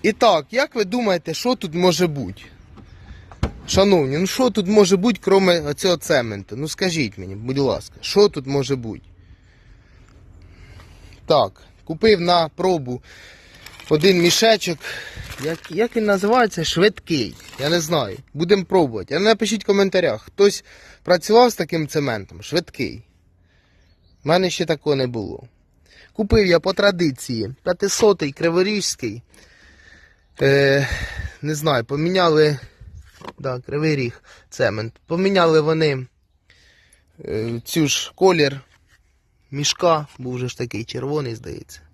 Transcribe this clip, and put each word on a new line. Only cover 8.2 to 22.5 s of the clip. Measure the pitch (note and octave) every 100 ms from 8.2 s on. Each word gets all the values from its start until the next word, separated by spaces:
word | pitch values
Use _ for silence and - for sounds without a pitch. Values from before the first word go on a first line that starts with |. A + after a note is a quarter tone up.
| G#3
тут | D3+ C3
може | C#3 B2+ C3+
бути? | A2+ F#2+ - - - - _ _ _ - _ - - - - - - - - - - - - - -
Так, | D3+ G2 - - _
купив | - D#3+ A3 G3+
на | F3 F3 D#3+
пробу | - F3+ E3+ B2 B2 - - - - - - - - -
один | D#3 F#3+ F3+
мішечок. | E3+ - A3+ G#3+ F#3 D#3 - - - - - -
Як, | D3 E3 -
як | E3+ A#3 A#3
він | G#3+
називається? | G3 G3+ B3 A3+ -
Швидкий. | D#3 - G#3 - - D3+ G#2 A#1+ - -
Я | C#3
не | F3
знаю. | D#3 E3 G#2+ F#2 -
Будемо | C#3+ E3+ G3 F3
пробувати. | F#3 C#3+ A2 F2 D3
А |
напишіть | G#3 A3 G#3 G#3+
в | -
коментарях, | G3 G3 F#3 E3 G#2+
хтось | - - G3+ - _ - - -
працював | - F3 - A3 B3
з | -
таким | E3 E3 D3
цементом? | D#3 C#3 A2 F#2+ E2+
Швидкий. | -